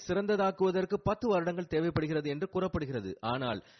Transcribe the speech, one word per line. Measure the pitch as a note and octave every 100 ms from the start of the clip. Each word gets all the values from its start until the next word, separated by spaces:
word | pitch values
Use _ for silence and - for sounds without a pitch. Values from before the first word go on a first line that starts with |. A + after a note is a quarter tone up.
| -
சிறந்ததாக்குவதற்கு | F#3 G3+ G3+ F#3+ F#3+ F#3+ F#3 F#3
பத்து | G3+ F#3 G#3+ A#3+
வருடங்கள் | F#3 E3+ F3 F3
தேவைப்படுகிறது | D#3 E3+ D#3+ D#3 D#3 D3
என்று | C#3+ F#3+
கூறப்படுகிறது. | F#3 F#3 E3 C#3 B2+ F#2+ -
ஆனால் | A2+ B2+ B2+ G#2 -